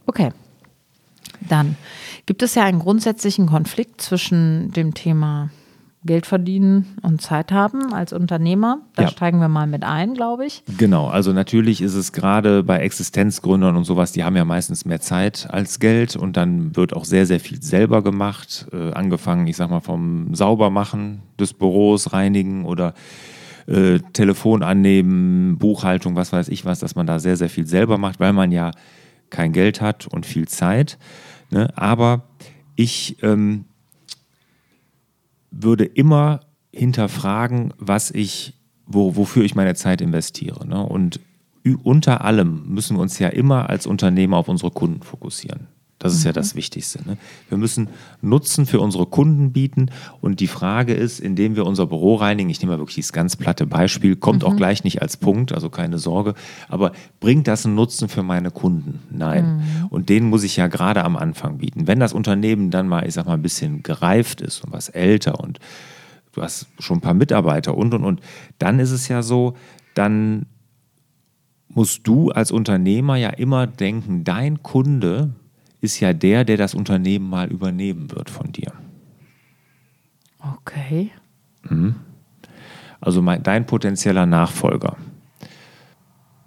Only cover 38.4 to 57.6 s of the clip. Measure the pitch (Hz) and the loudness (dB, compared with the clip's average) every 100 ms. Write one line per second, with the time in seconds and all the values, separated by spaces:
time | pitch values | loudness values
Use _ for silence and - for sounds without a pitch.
38.4 | - - _ _ - 101 95 85 98 123 | -12 -18 _ _ -2 2 2 2 2 2
39.4 | 104 - 95 87 95 90 85 82 - - | 2 2 0 0 0 0 0 -2 -4 -8
40.4 | - - - 95 101 92 87 - - _ | -12 -10 -6 -6 -4 0 -2 -2 -12 _
41.4 | _ _ 135 127 123 147 147 113 104 110 | _ _ 0 0 4 6 6 2 2 4
42.4 | 85 78 - 95 - 98 92 - 92 - | 2 0 -6 -6 -2 -2 -2 0 -2 2
43.4 | 139 131 - 101 - 98 95 90 95 87 | 2 2 0 -4 -2 0 2 4 4 2
44.4 | - 90 87 - 85 82 - - - - | 0 -2 -2 -2 -2 -4 -10 -16 -14 -12
45.4 | - - - _ _ - 92 85 80 80 | -12 -14 -16 _ _ -6 -2 0 0 -2
46.4 | - - - - - - - 101 - - | -4 -6 -10 -10 -10 -10 -10 -12 -14 -20
47.4 | _ 101 113 - 107 - - - 101 139 | _ -2 -2 -2 -4 -8 -20 -8 2 2
48.4 | - - 139 117 104 95 87 - 151 147 | 2 0 2 2 2 0 0 2 4 4
49.4 | 139 131 135 - 127 - - - 95 92 | 2 0 0 0 -2 -4 -18 -6 -4 -2
50.4 | 92 - 92 113 120 110 117 - 98 92 | -2 -2 -2 0 0 0 -2 -4 -4 0
51.4 | 107 107 92 98 85 82 92 110 104 104 | 0 0 0 0 -2 2 2 4 2 0
52.4 | 92 82 90 82 76 - - 82 87 - | -2 -2 -2 -2 -4 -8 -6 -2 -2 -2
53.4 | - - - 80 92 - 98 90 - - | -4 -2 -2 0 0 2 0 2 2 2
54.4 | - 101 95 101 95 - 82 - 104 104 | 2 2 2 0 -2 -4 -6 -2 0 0
55.4 | 127 82 80 - 85 85 85 90 104 101 | 0 -4 -6 -6 -4 -4 -2 -2 -2 -4
56.4 | - - - 90 98 185 - _ 107 147 | -12 -20 -8 -2 -2 -2 -18 _ 2 4
57.4 | 131 107 | 2 0